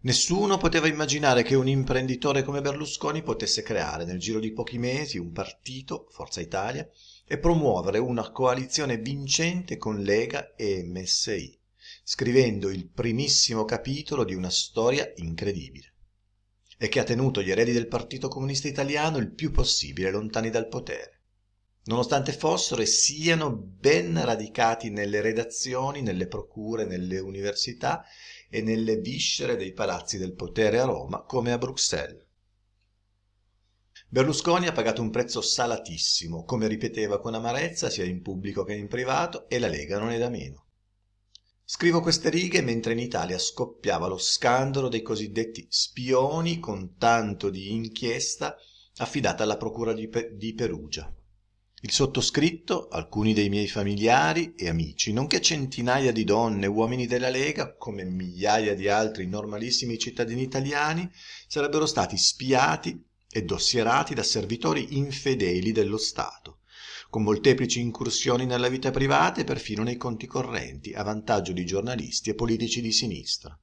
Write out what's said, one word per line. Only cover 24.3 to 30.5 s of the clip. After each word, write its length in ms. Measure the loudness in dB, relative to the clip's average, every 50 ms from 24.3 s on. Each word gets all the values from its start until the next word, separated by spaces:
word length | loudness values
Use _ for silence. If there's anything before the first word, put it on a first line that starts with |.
| 0 0 -2 -6 0 2 4 4 2 2 -4 -6
nelle 300 | -4 -2 -2 0 0 2
redazioni, 840 | 2 2 2 0 -2 -2 -4 -6 -4 -2 -2 -2 -2 -2 -4 -2
nelle 260 | -2 -2 0 -2 -2 -4
procure, 560 | -4 -10 -10 -10 -12 -10 -6 -4 -2 -2 -2
nelle 340 | -2 -2 -4 -4 -4 -4 -4
università 880 | -4 -6 -8 -4 -4 -2 -2 -2 -4 -4 -6 -4 -2 -2 -2 -2 -6 -14 -20 -20 -20 -20 -20 -20 -20 _
e 120 | -6 -2
nelle 340 | 0 0 0 2 2 2 0
viscere 600 | 0 0 -4 -4 -2 -2 -2 -2 -2 0 -2 -2
dei 180 | -2 -4 -8 -6
palazzi 420 | -4 -4 -2 -2 -4 -6 -6 -6
del 160 | -4 -4 -6
potere 460 | -6 -8 -10 -6